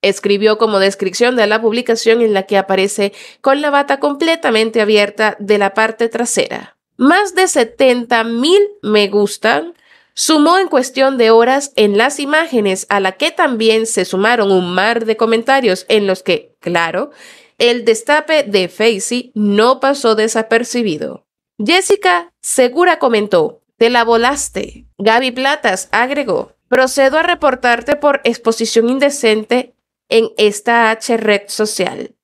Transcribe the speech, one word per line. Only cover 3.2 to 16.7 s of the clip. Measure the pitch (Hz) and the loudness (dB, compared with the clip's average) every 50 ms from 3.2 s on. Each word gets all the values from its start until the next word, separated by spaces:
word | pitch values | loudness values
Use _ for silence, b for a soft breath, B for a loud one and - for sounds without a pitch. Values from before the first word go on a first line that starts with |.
| B B B B | B B B B
con | _ 269 269 285 | _ 0 0 0
la | 294 294 | 0 0
bata | 285 285 285 285 277 277 | 0 0 0 0 -2 -2
completamente | 277 294 285 277 330 330 330 330 330 294 226 220 220 226 214 233 | -2 -4 -2 -2 0 -2 -2 0 -2 -2 0 0 0 0 0 0
abierta | 214 202 220 208 208 202 208 - 220 214 202 - | 2 2 4 2 2 0 -2 -2 -2 -2 -2 -4
de | 208 190 214 202 | -2 0 0 2
la | 202 196 196 | 2 0 0
parte | - 220 220 220 - 233 226 | 0 -2 -2 -2 -4 -4 -4
trasera. | - 233 247 233 - 214 - - - - - - _ _ _ _ _ | -2 -4 -6 -4 -2 -2 -2 -4 -6 -12 -12 -16 _ _ _ _ _
Más | - 240 277 339 381 415 392 359 | 0 2 2 2 2 0 0 0
de | 349 370 359 | 0 0 0
setenta | - 302 233 453 - - 269 254 247 247 240 233 247 226 226 | 2 0 -2 -2 0 2 2 2 2 2 -2 -2 -2 -2 0
mil | 226 233 233 254 311 359 403 403 415 415 _ | -2 -4 -2 0 2 4 2 2 0 -2 _
me | - 208 214 208 208 190 | -4 0 2 2 2 2
gustan | 202 208 208 202 - - - 220 262 294 320 339 339 b b b b b b b b | 0 0 0 0 -4 -2 -2 0 0 0 -2 -6 -14 b b b b b b b b
sumó | - - - 320 302 294 320 349 381 | -6 -2 0 2 2 4 4 4 2
en | 392 330 | 0 0
cuestión | - 262 254 254 - 269 269 269 269 254 | 0 -2 -2 -2 -2 0 0 0 2 2
de | 233 220 | 4 4
horas | 226 226 240 247 262 277 277 - _ | 6 4 4 4 2 0 -2 -4 _
en | - 220 208 202 202 | 0 0 2 2 2
las | 226 269 285 - | 0 0 -2 -4
imágenes, | 285 269 302 311 330 320 262 240 208 196 190 190 - _ | -6 -2 0 -2 -2 0 -2 -2 0 0 -2 -4 -4 _
a | 202 202 | -2 -2
la | 196 190 190 | -2 -2 -2
que | _ 294 320 | _ -4 -4
también | 330 - 339 294 247 214 226 220 214 220 220 220 | 0 0 -2 0 0 0 2 2 2 2 0 -2
se | - - 185 | -2 -4 -4
sumaron | 180 - 185 196 226 247 233 208 196 | -2 -2 0 0 2 2 2 2 2
un | 196 185 180 175 | 2 0 0 0
mar | 180 185 190 220 233 233 226 | -2 -2 0 0 0 -2 -2
de | 220 220 214 | -4 -2 0
comentarios | 233 226 226 226 226 262 269 277 262 220 185 185 - _ | 0 0 0 0 0 2 0 2 2 2 0 -2 -2 _
en | 220 214 202 | 0 0 2
los | 196 185 185 | 0 -2 -2
que, | - - 175 151 - _ _ _ | -2 -2 -2 -2 -4 _ _ _
claro, | - 170 | -8 -4